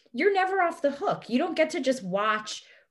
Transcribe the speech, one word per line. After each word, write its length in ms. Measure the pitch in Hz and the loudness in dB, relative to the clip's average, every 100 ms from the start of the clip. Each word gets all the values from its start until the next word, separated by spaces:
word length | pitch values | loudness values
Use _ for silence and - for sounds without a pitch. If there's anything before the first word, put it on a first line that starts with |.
| _ | _
you're 200 | 240 381 | 0 2
never 300 | 392 370 392 | 4 2 2
off 180 | 349 330 | 0 0
the 120 | 285 | -2
hook. 360 | 277 392 160 - | -2 -2 -4 -2
You 80 | 247 | 0
don't 180 | 349 320 | 0 2
get 140 | 311 | 0
to 100 | 339 | 0
just 220 | 254 247 | 0 -2
watch 600 | 190 196 214 214 214 - - - _ | -2 0 0 0 -4 -12 -14 -20 _